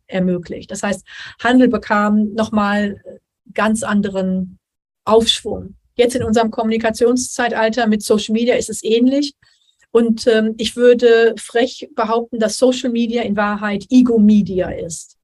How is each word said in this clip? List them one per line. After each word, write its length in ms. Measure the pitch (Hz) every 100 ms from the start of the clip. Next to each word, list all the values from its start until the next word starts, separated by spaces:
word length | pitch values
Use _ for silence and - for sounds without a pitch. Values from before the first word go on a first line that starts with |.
| -
ermöglicht. 640 | 190 185 175 165 - -
Das 120 | 202
heißt, 240 | 202 196 - - - -
Handel 260 | 233 254 247
bekam 640 | 214 - 208 208 208 208
noch 160 | 220 220
mal 480 | 208 202 208 202 196 - 180 _ _ -
ganz 300 | 202 208 220
anderen 760 | - 208 202 190 190 185 185 - _ _ _ _
Aufschwung. 680 | - 220 226 - 220 190 190 - _ -
Jetzt 200 | 240 247
in 80 |
unserem 260 | 233 220 226
Kommunikationszeitalter 1400 | 233 220 226 220 220 233 254 254 - 240 220 220 233 226
mit 160 | 214
Social 300 | - 220 -
Media 240 | 220 240 -
ist 140 | -
es 120 | 208
ähnlich. 520 | 220 226 254 277 285 - _ _ _ _ _
Und, 360 | 226 233 226 -
ähm, 280 | 220 220 220
ich 160 | 220
würde 600 | 240 247 247 240 226 226 214
frech 500 | - 233 254 - -
behaupten, 460 | - 214 233 233 233
dass 180 | 214 -
Social 320 | 262 254 262
Media 320 | 233 240 240
in 140 | 214 202
Wahrheit 480 | 208 208 208 202 -
Ego-Media 800 | 254 247 226 208 208 180 185 175
ist. 420 | - 170 165 - _